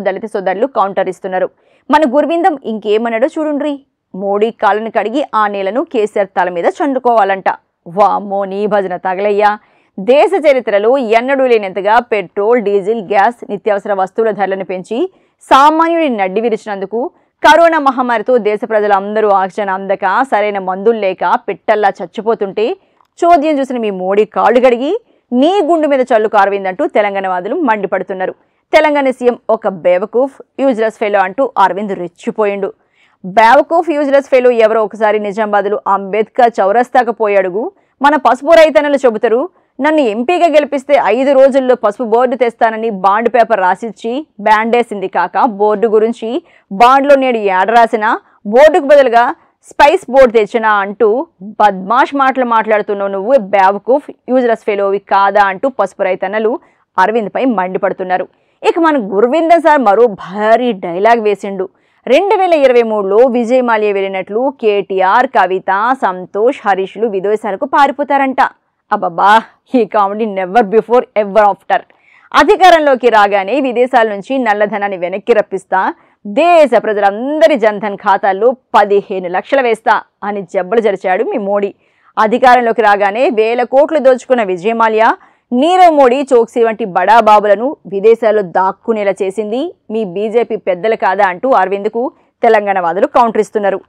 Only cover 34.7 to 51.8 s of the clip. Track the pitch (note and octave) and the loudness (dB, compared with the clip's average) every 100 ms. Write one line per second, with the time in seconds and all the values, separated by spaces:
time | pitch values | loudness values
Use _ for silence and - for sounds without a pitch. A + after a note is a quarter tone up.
34.7 | A3 G#3+ G#3+ G#3+ G#3+ G#3 G3 G#3+ G3+ G3 | 2 -4 -2 -2 -2 -4 -4 -2 0 -2
35.7 | D4+ - G3 G3 G#3 G#3+ - A#3 A3 F#3+ | -4 -2 -2 -2 -4 -4 0 0 2 0
36.7 | A3+ A#3+ B3+ A#3 G#3+ G#3+ G3+ F#3+ F#3 E4 | 0 0 0 0 -2 0 0 0 -4 -8
37.7 | - _ - C#4 D4 B3 B3 C#4+ E4 D#4 | -12 _ -2 0 2 0 0 4 6 6
38.7 | D4+ D4 C#4 C4 G#3+ A#3 A#3 E4+ _ _ | 4 0 0 0 0 0 0 -2 _ _
39.7 | - C#4+ D#4 B3 G#3 B3 F4+ E4+ D4+ C#4+ | -6 -2 0 0 -2 -2 0 2 2 0
40.7 | C#4+ - C#4 E3 A#3 C4+ C4+ C4+ C4+ B3+ | -4 0 0 2 0 2 4 4 4 0
41.7 | B3 G#3 G3+ A#3 A3+ B3+ B3 A#3+ - A3+ | 0 -2 -4 -2 0 0 0 -4 -2 -2
42.7 | A3 A3+ G3 F#3+ G#3 A#3 A#3+ A3+ G#3 F#3 | -2 -6 -2 0 0 0 0 0 0 0
43.7 | F#3 A#3 - A3+ B3+ D#4 - G#3 G#3+ A3+ | -2 -6 -10 -8 -8 -10 -6 0 0 2
44.7 | A#3+ A#3 G#3 F#3 F#3+ F3 G3 A#3+ G3 G#3 | 0 -2 -4 -6 -4 -4 0 -2 0 0
45.7 | G#3 A3+ G#3+ A3 A#3 A3 C#4+ - _ - | 0 2 2 0 -4 -8 -8 -10 _ -8
46.7 | G3 A#3+ C#4 C#4 C#4 C4 A#3 G3+ F#3 G3 | 0 4 4 4 2 2 -2 0 0 2
47.7 | A#3 A3+ A3 G#3+ F4+ _ _ G3+ A#3 D#4 | 4 2 2 -2 -4 _ _ -2 4 6
48.7 | E4 C#4 D4 C4 A#3 A#3+ - _ _ _ | 4 4 4 4 2 0 -4 _ _ _
49.7 | - D4 F4+ - C4 C4 A3 G#3 A#3 A3 | 0 2 2 0 4 4 4 0 -2 0
50.7 | G#3 G3 G3+ A3 A#3 E4+ - G3+ - G#3 | 0 -2 0 0 0 -4 -12 -12 0 0
51.7 | F#3+ | 0